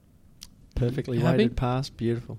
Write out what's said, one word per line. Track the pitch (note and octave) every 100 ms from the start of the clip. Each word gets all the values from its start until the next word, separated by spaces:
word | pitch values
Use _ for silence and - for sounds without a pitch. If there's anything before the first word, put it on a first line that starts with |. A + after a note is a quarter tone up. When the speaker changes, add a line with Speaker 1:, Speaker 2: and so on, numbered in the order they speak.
| _ - - - - - -
Speaker 1:
Perfectly | - B2 C3+ - A#2+
Speaker 2:
Happy? | D#3+ -
Speaker 1:
weighted | A3 -
pass, | B2 B2+ C#3
beautiful, | - A2+ A#2 A#2+